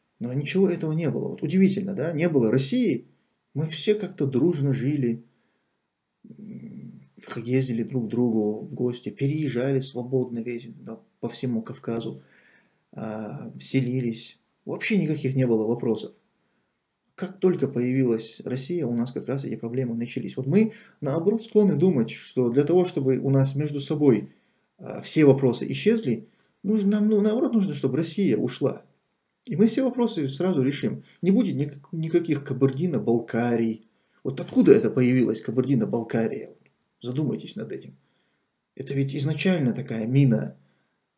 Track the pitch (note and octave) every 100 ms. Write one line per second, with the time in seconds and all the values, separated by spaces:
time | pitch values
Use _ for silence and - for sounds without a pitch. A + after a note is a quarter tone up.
0 | _ - A#2+ C3+ C#3+ F#3 F#3+ F3 D#3 D#3
1 | D#3 - - - C#3 F#3 F#3+ - G2 G2
2 | D#3+ D3+ E3+ C#3+ A2 C3 C3+ B3 A3 -
3 | - _ _ _ _ C3+ D#3+ - - G#3
4 | G3+ - C#3 A#2+ E3+ D3 C#3 A#2 C3 D3
5 | A#2+ A2+ - _ _ _ _ _ _ _
6 | _ _ - - - - - - - -
7 | - - - B2+ A#2 C3 C3 A2+ A2+ C3
8 | A2 A#2 B2 A2 G#2 G#2+ - - B2 A#2
9 | G#2+ - C#3 D#3 D3 A#2 C3+ C3+ C3+ B2
10 | B2 C3 B2 A#2 A2+ A#2 B2+ - - A2
11 | _ - A#2 - C3 A2+ A2+ C3+ - A#2
12 | A2 C3 _ _ _ _ _ _ _ -
13 | A2 G#2+ G#2+ C#3 A#2 - - C3+ A#2+ B2+
14 | A#2+ A2+ - - _ _ - D3+ - G#3
15 | D#3 C#3+ C3 C3+ B2 A2 A2 A#2+ A#2 G#2+
16 | - - _ _ _ _ _ _ _ _
17 | _ - F#3 - F#3 E3+ C3+ B2 B2 C3
18 | B2 A2+ - - - B2+ - F3 B2 A#2
19 | B2 - - C3+ C3 A2 A#2 B2+ B2 A#2
20 | A#2+ C3+ G2 C3+ C3 F#3+ A3 - - -
21 | D3 D#3+ F3+ A3+ - G#3+ G3+ C#3+ F#3 C#3+
22 | A2+ - - - A#2+ B2+ C#3+ F3 F3+ E3
23 | C3 B2+ C3+ C3+ C3+ C#3 D3+ C#3+ - D3+
24 | D3 G#2 - _ _ _ _ _ - -
25 | - - C#3+ C3+ C3 A#2 - C3+ G#3 A3+
26 | C#3+ A2+ - _ _ _ F#3+ A3 G3 G#3
27 | G#3+ G#3+ G#3+ A3+ C4+ A#3 E3+ C#3+ C3+ C3+
28 | E3 - F3+ G#2+ A#2+ - C3+ - - _
29 | _ _ _ _ - E3 A3+ - C4 B3+
30 | A#3 F3 C3+ - F#3 D#3 B2+ C#3 A#2 -
31 | - - F3 G#3+ G3 C3 C#3+ - - E3
32 | D#3+ E3+ E3 C#3 - C3 C3+ C3 F3+ C3
33 | G#2+ A2+ - A#2 A#2+ A#2 A2+ A2 _ _
34 | _ _ C3+ C3+ - C4 F#3 A2+ A2 -
35 | B2 B2+ A2 A2+ - A#2+ B2+ B2 G2+ A#2+
36 | A2+ A#2 A2+ G#2+ - - _ _ _ _
37 | A#2 C3 C#3+ G#2 - - - E2+ - -
38 | _ _ _ _ _ _ _ - C3+ C#3
39 | C3+ C#3 C#3+ D3+ F#3+ F3 B2 A#2 - A2+
40 | A2 C3+ C3+ G#2+ - - _ _ _ _
41 | _